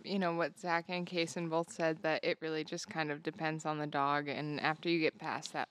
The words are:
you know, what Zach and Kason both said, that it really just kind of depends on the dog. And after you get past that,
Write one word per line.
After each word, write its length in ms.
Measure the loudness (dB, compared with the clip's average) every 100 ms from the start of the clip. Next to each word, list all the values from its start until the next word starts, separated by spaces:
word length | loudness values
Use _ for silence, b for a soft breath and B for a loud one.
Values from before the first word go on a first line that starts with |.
| -2
you 120 | 2
know, 160 | 2 4
what 220 | 0 0
Zach 280 | 0 0 0
and 180 | -4 -2
Kason 440 | 0 0 0 0
both 220 | 0 0
said, 240 | 2 2 2
that 200 | 2 2
it 140 | 2 0
really 220 | -2 -2
just 240 | -4 -6 -6
kind 220 | -2 -2
of 100 | -2
depends 440 | -4 -2 -2 0 -2
on 140 | -2
the 80 | -2
dog. 420 | 2 2 2 0
And 320 | -2 -2 0
after 260 | 0 0 2
you 120 | 2
get 180 | 2 0
past 340 | -4 -4 -4
that, 140 | -4 -4